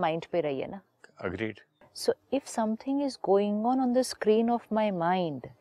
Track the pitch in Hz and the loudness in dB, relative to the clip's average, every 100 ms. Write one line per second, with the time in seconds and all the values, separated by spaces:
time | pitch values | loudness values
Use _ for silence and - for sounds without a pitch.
0 | 175 165 - 175 151 135 - 196 - _ | 0 -2 -2 -2 0 -2 -6 -10 -16 _
1 | - - 98 92 110 107 - _ - - | -20 -8 -6 -4 -6 -6 -18 _ -20 -6
2 | - - - 269 - - 220 220 - 277 | -2 -2 -2 -4 -4 -2 -2 -2 -2 -2
3 | 285 - - 196 208 208 226 262 254 247 | -2 -4 2 4 4 0 0 2 2 2
4 | 247 - 208 214 233 233 - 214 214 185 | 0 -2 2 4 4 0 0 0 0 0
5 | 165 185 175 135 131 - | 2 2 0 -4 -10 -18